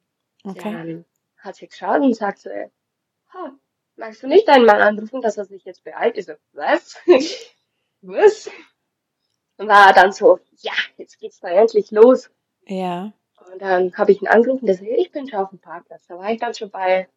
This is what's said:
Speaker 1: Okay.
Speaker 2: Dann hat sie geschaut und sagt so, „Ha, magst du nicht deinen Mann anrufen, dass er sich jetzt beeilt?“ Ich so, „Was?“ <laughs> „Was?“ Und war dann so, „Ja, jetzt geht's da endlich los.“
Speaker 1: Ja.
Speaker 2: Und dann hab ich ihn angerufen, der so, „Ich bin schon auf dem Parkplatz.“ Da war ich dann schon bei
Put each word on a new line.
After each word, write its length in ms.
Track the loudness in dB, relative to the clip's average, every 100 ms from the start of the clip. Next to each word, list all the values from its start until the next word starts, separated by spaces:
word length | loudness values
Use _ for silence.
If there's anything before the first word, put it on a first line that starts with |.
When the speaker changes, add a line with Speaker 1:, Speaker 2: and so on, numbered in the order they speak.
| _ _ _ _
Speaker 1:
Okay. 280 | -18 -14 -12
Speaker 2:
Dann 320 | -12 -14 -16 -20 _ _ _
hat 180 | -20 -20
sie 120 | -20
geschaut 320 | -12 -4 0
und 140 | 0
sagt 260 | 0 -6 -10
so, 100 | -14 -16 -16 _ _ _ _ _ _
„Ha, 200 | -18 -18 -20 _ _ _ -20
magst 260 | -18 -14
du 40 | 0
nicht 200 | 2 4
deinen 180 | 4 6
Mann 140 | 4
anrufen, 420 | 2 -2 -8 -8
dass 140 | -8 -8
er 60 |
sich 200 | -12 -16
jetzt 200 | -20 -20
beeilt?“ 340 | -18 -8 -6 -6
Ich 80 | -12
so, 80 | -18 _
„Was?“ 440 | -12 -6 -6 -8 -4 2
<laughs> 500 | 2 0 -12 -18 _ _ _ _ _
„Was?“ 480 | -12 0 0 0 -8 -20 _ _ _ _ _ _ _ _ _ -10
Und 100 | 2
war 240 | 6 6
dann 200 | 6 4
so, 280 | 4 2 2 _ _
„Ja, 140 | -10 -10 -10 -14
jetzt 220 | -20 _
geht's 220 | -20 _
da 80 | -4
endlich 420 | 0 0 0 -2
los.“ 400 | 4 6 4 -2 _ _ _ -12
Speaker 1:
Ja. 460 | -8 -8 -8 -12 -18 _ _ -20
Speaker 2:
Und 80 | -10
dann 320 | -2 -2 -2 0
hab 120 | 2
ich 140 | 2
ihn 60 | 2
angerufen, 380 | 2 2 -2 -2
der 100 | -4
so, 80 |
„Ich 260 | -4 -4 -4
bin 160 | -8 -10
schon 120 | -8
auf 100 | -8
dem 80 | -12
Parkplatz.“ 480 | -20 -20 -20 -20 -20
Da 120 | -12
war 120 | -8
ich 100 | -8
dann 140 | -8
schon 160 | -10 -14
bei 380 | -6 -2 -2 -4